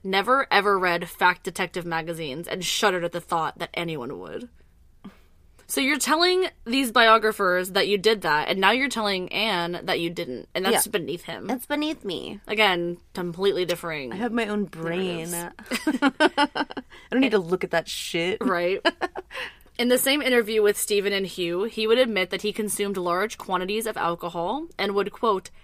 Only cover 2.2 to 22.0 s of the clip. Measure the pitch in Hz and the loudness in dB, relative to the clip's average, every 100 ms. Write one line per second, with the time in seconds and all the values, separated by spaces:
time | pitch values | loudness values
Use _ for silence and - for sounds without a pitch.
2.2 | 156 135 170 185 170 - 214 185 170 175 | -6 -8 -6 -6 -4 0 2 2 -2 -4
3.2 | - 170 156 - 170 - 170 156 120 107 | -2 -2 -2 -4 -6 -4 -4 -6 -8 -10
4.2 | 90 85 240 - _ _ - _ 196 - | -10 -10 -12 -18 _ _ -20 _ -20 -20
5.2 | - _ - - - - 269 285 - 311 | -20 _ -20 -20 -6 -2 0 0 0 2
6.2 | 349 370 370 - - 262 262 247 226 226 | 4 4 0 -4 -4 0 2 4 6 6
7.2 | 214 214 196 180 185 190 180 202 196 220 | 4 0 2 2 0 0 2 2 4 2
8.2 | 175 151 - 190 190 240 269 240 208 190 | 2 2 2 4 4 4 2 -2 -2 -2
9.2 | 180 - 220 185 170 175 180 160 170 175 | -4 -2 0 0 -2 -4 -2 -2 -2 -4
10.2 | 165 123 - - 190 196 - 208 139 175 | -6 -8 -8 -2 2 2 2 -2 -4 -6
11.2 | - 123 185 247 - 294 302 311 202 170 | -8 -10 -6 -6 -4 -2 -2 -4 -6 -6
12.2 | 65 202 - 214 208 175 175 175 _ - | -8 -12 -4 2 4 4 -2 -6 _ -8
13.2 | 175 170 196 165 175 170 175 151 131 185 | -6 -2 0 2 0 -4 -6 -8 -8 -6
14.2 | 233 233 214 208 196 160 165 175 185 170 | -4 -2 -2 -2 -4 -4 -4 -2 -2 -4
15.2 | 165 170 175 - - 247 - 262 277 - | -6 -6 -8 -12 -6 -4 -2 0 0 2
16.2 | 311 - 285 - - - - - - 240 | 2 2 0 0 -6 -8 -16 -20 -4 0
17.2 | 262 208 165 185 - 170 160 - - 170 | 2 2 2 -2 0 -2 -2 -6 -4 -2
18.2 | 170 202 262 175 175 190 320 330 359 - | -2 0 0 0 0 0 0 0 -4 -8
19.2 | - - - - - - 247 247 269 294 | -14 -12 -12 -14 -12 -2 2 4 4 2
20.2 | 254 247 214 220 208 202 - 202 196 202 | 4 2 4 4 4 4 0 0 2 0
21.2 | 190 - 170 175 220 220 220 233 | -2 -4 -4 -2 -4 -2 4 4